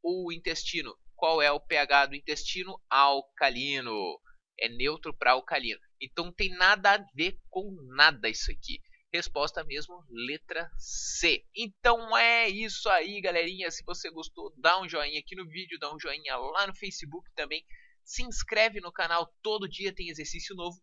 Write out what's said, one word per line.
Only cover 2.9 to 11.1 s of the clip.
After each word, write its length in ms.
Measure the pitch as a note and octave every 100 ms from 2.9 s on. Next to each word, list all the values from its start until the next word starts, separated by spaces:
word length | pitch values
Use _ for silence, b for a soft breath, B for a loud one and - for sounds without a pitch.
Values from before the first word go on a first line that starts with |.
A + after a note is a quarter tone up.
| C3+ C#3 C#3 - - C#3+ B2 C#3 C#3 B2 G#2+ F#2 D2 _ b _ -
É 120 | A#2
neutro 440 | A#2+ C3+ D#3 D#3+
pra 180 | - B2+
alcalino. 460 | B2+ - C#3+ A#2+ G#2 _ _
Então 240 | C3 - E3+
não 60 |
tem 160 | F3 F#3+ F3+
nada 380 | F#3 G3+ G3
a 100 | G3+ G3
ver 240 | C3+ E3+ - -
com 200 | F#3 G3+ F#3+ C3
nada 320 | C3 D3+ C#3 A2+
isso 240 | A2 -
aqui. 300 | - - - b b _
Resposta 500 | E3+ - D3+ D3 -
mesmo, 380 | D3+ C#3+ D3+ F3+ D3
letra 640 | A#2 B2 D3+ - E3 E3+ -
C. 640 | - - -